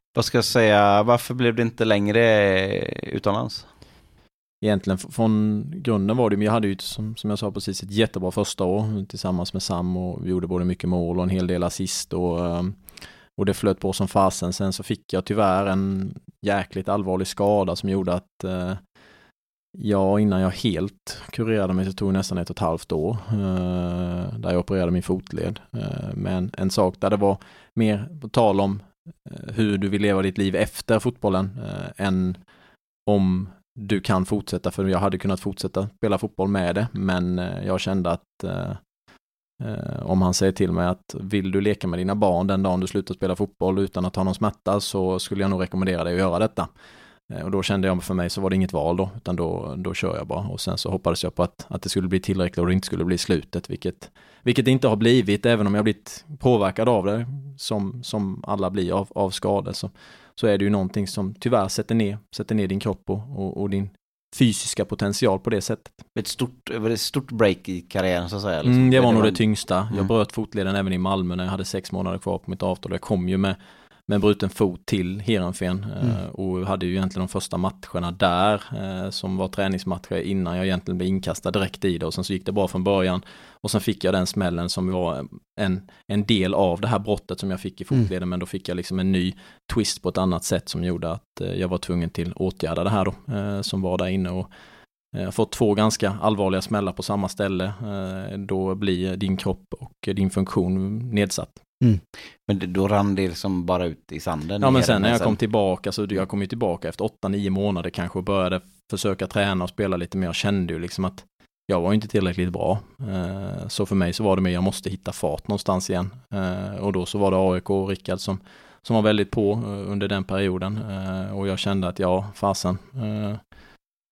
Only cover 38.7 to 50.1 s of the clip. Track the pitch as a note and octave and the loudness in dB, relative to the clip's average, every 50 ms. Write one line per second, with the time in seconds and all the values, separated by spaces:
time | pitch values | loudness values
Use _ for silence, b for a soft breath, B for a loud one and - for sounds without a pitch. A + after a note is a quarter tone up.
38.7 | G2 - _ _ _ _ _ b b b _ _ _ _ _ _ _ - A#2+ A2 | -8 -10 _ _ _ _ _ b b b _ _ _ _ _ _ _ -10 -8 -8
39.7 | G#2+ - - - - - - - F#2+ F#2 F#2 F2+ F2+ - G2 F#2+ F#2 - G2 F2 | -6 -6 -6 -6 -6 -6 -2 0 2 4 4 4 2 4 2 2 4 2 0 2
40.7 | F2 F2 F2 F2+ F#2 - _ - - - F#2+ F#2+ G#2+ G2 F#2 F#2+ F#2+ G2 G2+ G#2 | 2 0 0 0 -2 -4 _ -12 -12 -10 -6 -2 -2 -2 0 0 0 2 2 2
41.7 | G#2 - - F2+ E2+ F2+ F#2 F#2+ G2+ G#2 G#2+ F#2+ F2 F2 G2 G2 G2 F#2+ G2 F#2 | 0 0 -2 -4 -2 -2 -2 -2 0 2 2 4 4 2 2 2 2 2 2 2
42.7 | F2+ F#2 F#2 - - G2+ - - F#2 - F#2+ F#2 F2 - G2+ - _ - F2+ F#2 | 2 0 0 0 -2 -4 -4 -4 -6 -4 -2 -2 0 0 -2 -4 _ -2 0 0
43.7 | F#2+ G2 G2 F#2+ - F2+ F2+ F#2 - F#2+ F#2 F#2+ F#2+ - A2 G2+ - _ - F#2 | 2 2 0 0 -2 -2 -2 -2 0 0 0 0 0 0 0 -2 -2 _ -2 0
44.7 | G2 G2+ - - - G2 F#2 F#2 F#2 F2+ - - G2 G2 G2 G2 F#2+ F2+ F2+ - | 0 0 0 -2 -2 0 0 0 0 -2 -2 -4 -2 0 0 0 2 0 -2 -2
45.7 | - F#2+ F#2+ F#2+ F2+ E2+ E2 F2 F2 F#2 F#2+ F2+ F2 F2+ A2 A2 - - - - | 0 0 0 0 0 0 0 0 2 2 2 2 2 2 0 0 0 -4 -6 -6
46.7 | B B B B B B B B B B B - - E2 D#2+ F#2+ G2 F#2+ F2+ - | B B B B B B B B B B B -12 -10 -8 -4 -2 -2 0 0 2
47.7 | G2+ F#2+ F#2+ F#2 F2+ F2+ - - F#2 F2+ F2 E2+ - G2+ F#2+ F#2 F#2+ F#2+ F#2 - | 0 2 2 2 0 0 -2 -2 -2 0 0 -2 -2 -2 0 2 2 2 2 2
48.7 | F2 D2 D2 E2+ F2 F#2+ F#2+ F#2+ - A#2 - F2+ F2 F2 E2+ D#2+ F2 F2 - D2+ | 0 0 0 0 0 0 -2 -2 -4 -8 -4 -4 -2 -2 -2 -2 -2 -4 -6 -6
49.7 | C2+ F#2 F2+ F#2 F#2 - - F2 | -8 -6 -6 -4 -4 -2 -2 -2